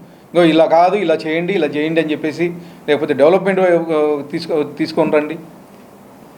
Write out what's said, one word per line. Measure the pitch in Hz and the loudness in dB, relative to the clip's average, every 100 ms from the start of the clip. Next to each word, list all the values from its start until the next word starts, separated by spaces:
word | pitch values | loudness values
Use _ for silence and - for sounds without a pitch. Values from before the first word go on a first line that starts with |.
| - - - | -20 -20 -4
"ఇంగో | 165 | 2
ఇలా | 170 160 156 | 4 4 4
కాదు, | 160 180 202 | 4 4 2
ఇలా | 175 | 0
చేయండి, | 156 156 160 175 | -2 -2 -4 -2
ఇలా | 196 147 | -2 -2
చేయండి" | 143 151 165 | -2 -2 0
అని | 151 | -2
చెప్పేసి, | 147 156 143 175 175 - - - | -2 -4 -4 -4 -6 -16 -10 -2
లేకపోతే | 143 151 | -2 0
డెవలప్‌మెంట్ | 135 147 185 185 190 | 2 4 4 0 0
వైపు, | 185 170 165 | 2 2 0
ఆ, | 156 151 147 139 | 0 0 -2 -6
తీసుకో-, | 165 - 165 139 - | -8 -4 -4 -4 -6
తీసుకొని | 156 - 156 | -6 -2 0
రండి, | 151 151 165 - - - - - - - - - | 0 -2 -8 -14 -20 -20 -20 -20 -20 -20 -20 -16